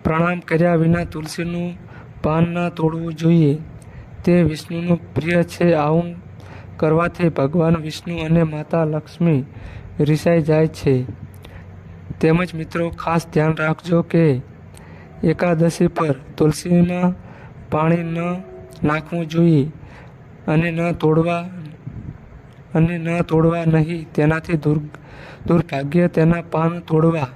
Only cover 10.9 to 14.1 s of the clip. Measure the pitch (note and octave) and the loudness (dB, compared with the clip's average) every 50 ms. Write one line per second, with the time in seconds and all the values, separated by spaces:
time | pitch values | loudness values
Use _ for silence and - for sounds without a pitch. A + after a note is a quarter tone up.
10.9 | C3+ B2+ B2+ B2 - - - - - - - - - - - - - - - - | 2 2 0 -4 -10 -14 -16 -18 -18 -20 -20 -20 -20 -18 -20 -18 -20 -20 -20 -20
11.9 | - - - - - - - F#3+ D#3+ E3+ F3+ F3 - D#3+ D#3+ - - E3+ E3+ E3+ | -20 -20 -16 -16 -8 0 2 2 2 2 0 -2 -6 -10 -10 -8 -4 -4 -4 -4
12.9 | E3 - - E3+ E3 E3+ D#3+ - - D#3 D3+ D#3+ D#3+ D#3 D#3 D#3 D#3 - - F3 | -6 -6 -4 0 0 -2 -2 0 0 0 2 2 0 0 0 -2 -2 -4 -2 0
13.9 | F3 E3+ E3+ - | 0 0 0 2